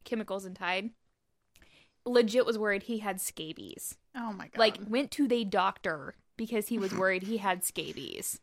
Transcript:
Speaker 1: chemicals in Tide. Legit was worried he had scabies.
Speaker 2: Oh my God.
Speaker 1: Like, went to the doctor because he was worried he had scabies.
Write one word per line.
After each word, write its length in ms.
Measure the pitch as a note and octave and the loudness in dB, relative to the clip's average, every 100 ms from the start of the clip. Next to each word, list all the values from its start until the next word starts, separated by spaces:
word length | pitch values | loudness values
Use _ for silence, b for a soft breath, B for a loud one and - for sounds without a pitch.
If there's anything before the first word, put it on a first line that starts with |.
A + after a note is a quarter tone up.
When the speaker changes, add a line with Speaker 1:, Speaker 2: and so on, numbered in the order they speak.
Speaker 1:
chemicals 400 | - A3+ G#3+ G3 | -6 -4 -2 -6
in 100 | F#3+ | -6
Tide. 360 | F#3 F3+ F#3 G#3+ - _ _ _ _ _ _ b b b b | -6 -2 -2 -4 -10 _ _ _ _ _ _ b b b b
Legit 420 | - B3 A3+ A#3 A#3 | 4 6 6 6 4
was 120 | A3+ | 2
worried 260 | G#3+ G3 | 2 0
he 140 | - A3+ | -2 -4
had 220 | G#3 F#3+ | -2 -4
scabies. 760 | - - D#3 D#3+ G2 - - - _ | -6 -8 -10 -10 -12 -12 -12 -14 _
Speaker 2:
Oh 180 | C4 A#3 | -10 -8
my 120 | G3 - | -8 -10
God. 100 | - | 4
Speaker 1:
Like, 200 | A3 G#3 G#3 | 4 4 -2
went 240 | A#3 C#4+ | -2 -2
to 140 | - C#4+ | 0 4
the 160 | A#3+ | 4
doctor 680 | G#3+ G3 F#3+ - F#3+ D#3 - - _ - | 4 2 2 0 -4 -4 -8 -14 _ -10
because 320 | A3+ A3 G#3 | -4 -2 -2
he 100 | A3+ | -2
was 160 | F#3+ | -2
worried 280 | G3 F#3+ F#3 | 0 2 0
he 140 | F#3+ A3+ | -2 -2
had 260 | G3 F#3 | 0 0
scabies. 800 | - - D#3 - C#3 - - - | -2 -4 -8 -8 -10 -8 -8 -8